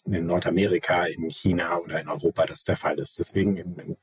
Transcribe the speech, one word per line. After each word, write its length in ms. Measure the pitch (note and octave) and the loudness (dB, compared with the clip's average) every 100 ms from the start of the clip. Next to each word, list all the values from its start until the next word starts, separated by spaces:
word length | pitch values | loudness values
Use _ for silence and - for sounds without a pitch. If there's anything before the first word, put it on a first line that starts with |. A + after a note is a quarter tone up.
| - | -2
in 200 | F#2 E2+ | -2 2
Nordamerika, 800 | F2 - F2 G2 F2 - F2+ | 0 2 2 4 2 2 2
in 260 | F2 D#2 E2 | 0 -2 -6
China 480 | - F#2 F2 E2+ F2 | 0 2 2 0 -2
oder 220 | E2+ D#2+ | -2 -6
in 80 | D2+ | -4
Europa 380 | E2+ E2+ - D#2+ | 0 0 2 0
das 180 | - | 0
der 140 | - D#2 | -2 0
Fall 200 | - D2 | 0 -2
ist. 220 | C#2+ - | -2 -2
Deswegen 380 | - G2 G2 F#2 | -2 2 2 2
im, 200 | F2+ E2+ | -4 -10
im 200 | - - | -10 -12